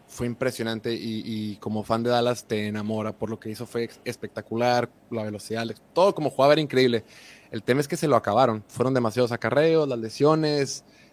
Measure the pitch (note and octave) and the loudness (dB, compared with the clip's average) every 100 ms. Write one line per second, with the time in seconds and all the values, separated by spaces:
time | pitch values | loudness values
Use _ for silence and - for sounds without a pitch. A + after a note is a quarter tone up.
0 | - - A#2+ A2+ C3 A#2+ A2+ A2 A#2 G#2+ | -18 -8 -6 -2 -4 -2 -4 -4 -6 -6
1 | A2+ A2 G#2+ G#2+ G#2+ G2 A2 G#2+ G2+ A2+ | -6 -6 -6 -6 -6 -8 -6 -4 -2 0
2 | A#2+ A#2+ A#2+ A#2+ - G#2+ G#2 G#2 G#2 A2 | 2 2 2 -2 -4 -4 -2 -4 -4 -4
3 | G#2+ - A2 A2 A2 G#2+ A2+ A#2+ A2+ - | -4 -6 -8 -8 -10 -12 -8 -6 -6 -8
4 | - - A2 A2 - A2+ A#2+ A#2+ A#2+ _ | -12 -10 -10 -12 -6 0 2 2 0 _
5 | - A2+ G#2+ G#2 - A2 A2+ - _ - | -10 -8 -6 -8 -8 -6 -6 -10 _ 2
6 | G3 D#3+ C#3 - C#3+ D3+ D3 C3 B2+ A#2 | 2 2 -2 4 6 6 4 4 4 2
7 | - - - - - A2 - C3+ C#3+ F3 | -4 -20 -20 -20 -12 -4 0 0 0 -2
8 | D3+ A#2+ - A2 B2+ A2 - - B2+ C3 | 2 2 4 4 4 2 -4 -2 0 2
9 | A2+ A#2+ A#2 A#2+ A2+ C3 E3 D#3+ C#3+ A#2 | 0 0 -2 -2 0 2 4 2 2 -2
10 | A2 - C#3+ D#3 D3+ D3 C#3 - - _ | -6 2 4 4 2 0 -2 -6 -16 _
11 | - | -20